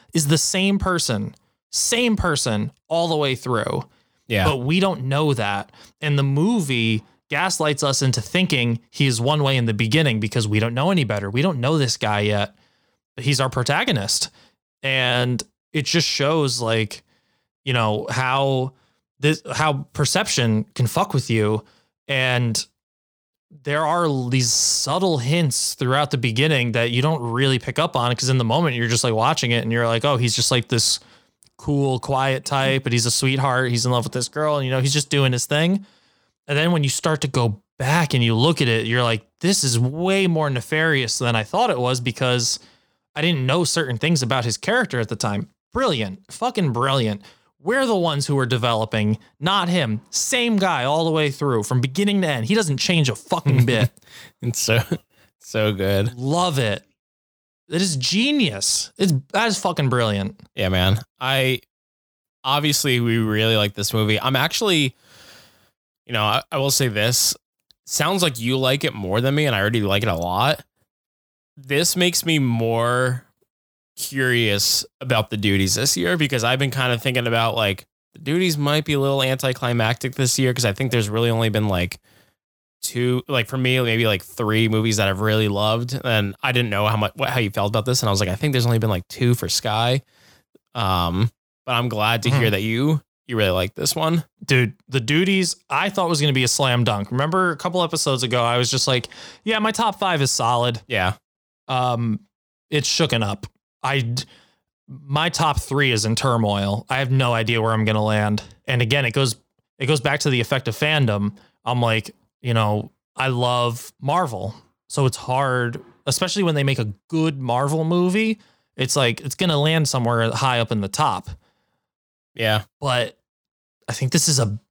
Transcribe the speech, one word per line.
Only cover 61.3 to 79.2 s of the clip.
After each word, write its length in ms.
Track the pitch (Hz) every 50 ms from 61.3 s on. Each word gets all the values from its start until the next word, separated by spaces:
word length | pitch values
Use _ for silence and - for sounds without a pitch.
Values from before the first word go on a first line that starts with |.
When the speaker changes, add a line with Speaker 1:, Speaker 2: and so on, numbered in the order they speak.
| 135 135 131 131 131 - - _ _ _ _ _ _ _ _ _ _ _ _ _ _ _ -
Speaker 2:
obviously 560 | 131 139 147 147 151 139 - - 143 123 120
we 180 | 120 117 113
really 400 | 117 110 110 107 107 110 110 113
like 160 | 107 104 104 -
this 180 | - 101 - -
movie. 260 | 110 107 104 107 104
I'm 140 | - 131 135
actually, 600 | 127 139 165 - - 233 208 180 156 143 127 - _ _ - - - - - - - - _ _ _ _ _ _ _ _ _ _ _ _
you 80 | - 120
know, 80 | 110 107
I, 200 | 104 107 135 - -
I 60 | - 143
will 100 | 135 139
say 160 | 135 - 135 123
this. 460 | 101 104 104 117 123 - - - - - _ _ _ _ _ _ _ _ _
Sounds 340 | - - - 147 165 196 190
like 180 | 180 160 123 117
you 200 | 113 120 131 131
like 240 | 131 127 135 139 -
it 100 | 143 -
more 280 | 107 98 90 95 113
than 120 | 123 135 139
me, 120 | 147 151
and 80 | 143 117
I 40 | 98
already 200 | 98 107 117 117
like 220 | 104 98 98 101 107
it 60 | 110
a 60 | 85
lot. 480 | 80 87 87 90 98 120 143 156 - - _ _ _ _ _ _ _ _ _ _ _ _ _ _ _ _ _ _
This 380 | - 135 131 139 143 170 - -
makes 280 | 180 180 180 170 - -
me 120 | 170 160
more 840 | 151 135 123 117 113 113 113 113 113 117 120 123 123 127 127 127 127 - _ _ _ _ _ _ _ _ _ _ _ _ _ _
curious 880 | - - - 135 135 131 127 120 120 117 107 101 101 - - - - - - _ -
about 300 | 131 127 123 110 104 -
the 80 | -
duties 380 | 104 101 104 98 98 95 92 -
this 200 | 107 127 143 -
year 220 | 175 175 170 180
because 260 | 165 151 135 139 120 113
I've 160 | 120 127 131
been 120 | 143 135
kind 200 | 117 139 127 123
of 100 | 120 117
thinking 260 | - 139 123 127 120
about, 280 | 117 117 117 113 117 104
like, 300 | 117 110 101 98 - - _ _ _ _ _ -
the 60 | -
duties 380 | 156 135 156 175 185 175 156
might 280 | 147 143 147 147 156 147
be 80 | - 147
a 60 | 139
little 240 | 139 139 139 135